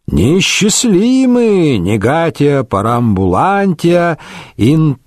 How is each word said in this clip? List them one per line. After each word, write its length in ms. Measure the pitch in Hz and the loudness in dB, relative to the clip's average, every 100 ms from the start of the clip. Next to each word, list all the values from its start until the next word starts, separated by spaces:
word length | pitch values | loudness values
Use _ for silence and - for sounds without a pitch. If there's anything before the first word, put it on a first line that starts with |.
| - | -6
Неисчислимые 1700 | 73 107 185 - - 214 - 240 180 233 262 262 247 233 196 156 117 | -2 2 0 0 -2 -2 0 0 2 2 2 2 2 2 2 0 0
негатия 840 | 87 107 110 160 165 - 143 139 | -2 -2 0 0 -2 -2 0 0
парамбулантия 1600 | 123 98 107 120 120 95 95 92 175 202 196 165 170 175 170 151 - - - - | -2 -4 -2 0 0 0 0 0 0 0 -2 0 0 0 0 -4 -10 -20 -16 -2
in 400 | 110 156 156 127 | 0 2 0 -2